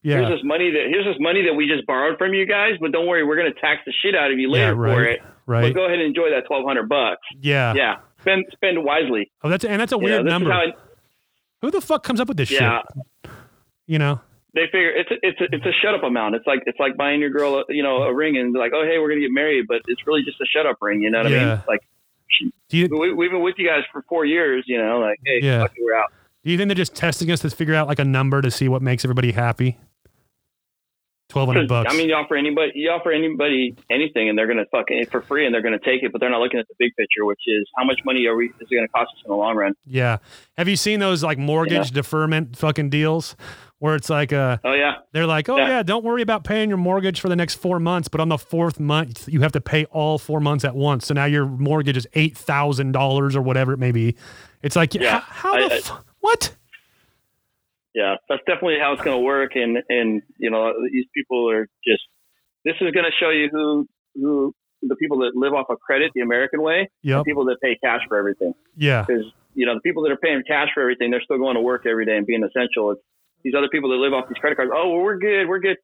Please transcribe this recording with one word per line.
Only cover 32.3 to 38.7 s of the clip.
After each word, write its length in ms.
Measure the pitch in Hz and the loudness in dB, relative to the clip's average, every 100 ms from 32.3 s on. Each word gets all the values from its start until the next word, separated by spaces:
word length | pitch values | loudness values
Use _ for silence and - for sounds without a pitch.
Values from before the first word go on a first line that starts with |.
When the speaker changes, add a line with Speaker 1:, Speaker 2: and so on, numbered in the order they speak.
| 147 | 0
Speaker 2:
anybody, 360 | 147 147 156 | 2 2 0
you 160 | 147 156 | 0 -2
offer 220 | 170 170 | 0 0
anybody 640 | 156 160 143 147 131 127 120 _ | 0 0 0 0 2 -2 -6 _
anything, 380 | 123 156 120 110 | 0 0 0 0
and 80 | 107 | 2
they're 100 | 113 | 0
gonna 180 | 117 104 | 0 0
fucking 260 | 123 - 123 | -2 -2 -4
it 140 | 117 | -2
for 100 | 120 | -4
free, 240 | - 143 143 | -2 -2 0
and 80 | |
they're 80 | 117 | 0
gonna 160 | 113 107 | 0 -2
take 240 | 131 131 | 0 0
it, 100 | 127 | -2
but 80 | 110 | -2
they're 80 | 123 | -2
not 100 | 120 | 0
looking 180 | 120 120 | 0 -2
at 80 | 110 | -6
the 60 | - | -4
big 160 | 120 - | -2 -2
picture, 280 | 104 - | -2 0
which 180 | 104 101 - | 0 -2 -2
is 220 | 107 104 - | -2 -2 -2
how 60 | |
much 160 | 131 127 | 0 0
money 220 | 131 127 117 | -2 0 0
are 100 | 113 | 0
we, 120 | 120 | -2
is 60 | - 113 | -6 -4